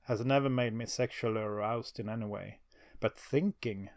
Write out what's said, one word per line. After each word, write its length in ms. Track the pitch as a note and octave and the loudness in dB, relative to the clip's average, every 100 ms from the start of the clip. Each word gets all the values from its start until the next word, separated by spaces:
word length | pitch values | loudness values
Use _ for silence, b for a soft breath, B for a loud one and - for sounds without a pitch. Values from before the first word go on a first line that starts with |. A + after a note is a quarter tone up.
has 220 | - A2+ A#2+ | -2 0 4
never 240 | C#3 C#3 | 4 4
made 240 | B2+ A#2+ | 2 2
me 120 | A2 A#2 | 0 -4
sexually 560 | - B2 - A#2 A2 | 0 0 0 0 0
aroused 580 | G#2+ G#2 G#2 A#2 - - | 0 0 0 0 -4 -6
in 100 | G#2 | -4
any 160 | A2+ G#2 | -4 -4
way, 340 | G2+ G2 - _ b b b | -6 -8 -14 _ b b b
but 180 | A2 - | -2 -2
thinking 720 | - C#3 G3 - A#2 G2 F#2+ | 0 2 2 0 -4 -4 -8